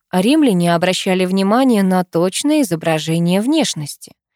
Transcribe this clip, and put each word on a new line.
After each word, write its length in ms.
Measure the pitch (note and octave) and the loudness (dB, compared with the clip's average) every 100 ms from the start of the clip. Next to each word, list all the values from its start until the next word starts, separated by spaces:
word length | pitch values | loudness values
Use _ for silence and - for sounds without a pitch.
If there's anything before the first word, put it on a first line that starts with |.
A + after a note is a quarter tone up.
| _ | _
римляне 600 | F3+ G3+ D#4 C#4 F3+ F3 | 0 2 2 2 2 2
обращали 500 | E3+ F3+ F#3 G3 F#3 | 0 0 -2 -2 -2
внимание 580 | F3+ F#3+ G3 A#3 C4+ G#3+ | 0 0 0 2 2 2
на 220 | F#3+ F#3 | 2 0
точное 580 | F3+ E3 F3+ - D4 D4+ | -2 -2 -2 -2 -2 0
изображение 760 | A3 E3 E3+ D#3 D#3 E3 E3+ F#3+ | 0 -2 -2 -2 -2 -2 0 0
внешности. 720 | A#3 D#4 A#3+ D#3 D3 - - _ _ | 0 0 -2 -4 -10 -14 -20 _ _